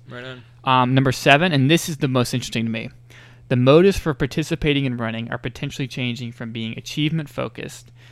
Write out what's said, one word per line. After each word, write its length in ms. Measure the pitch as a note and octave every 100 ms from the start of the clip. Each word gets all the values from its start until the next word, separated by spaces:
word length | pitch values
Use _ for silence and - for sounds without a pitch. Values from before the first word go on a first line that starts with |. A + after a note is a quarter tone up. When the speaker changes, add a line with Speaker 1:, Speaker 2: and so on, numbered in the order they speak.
| -
Speaker 1:
Right 160 | B2
on. 200 | C3 B2+ - -
Speaker 2:
Um, 300 | C3+ B2+ B2+
number 180 | C3 C3+
seven, 400 | - D3+ C#3+ F3+
and 180 | D3+ C3
this 200 | E3 -
is 80 | C#3
the 100 | C#3+
most 260 | B2+ A#2+
interesting 320 | B2 - A#2 A2+
to 60 |
me, 180 | A2+ A2+ - - - - - -
the 60 | B2
motives 420 | B2+ D#3 G3 F3+
for 160 | E3
participating 720 | C3+ C#3 - D3+ E3 D#3 C#3 C3+
in 120 | A#2+
running 340 | A2+ A2+ A#2
are 60 | B2
potentially 500 | C#3+ - C#3+ - C3+
changing 460 | - B2 A#2+ A#2
from 180 | A#2+ A#2
being 260 | A#2 A2+ A#2
achievement-focused 1120 | - D#3 D3+ D#3+ C#3+ - B2 - - - - - -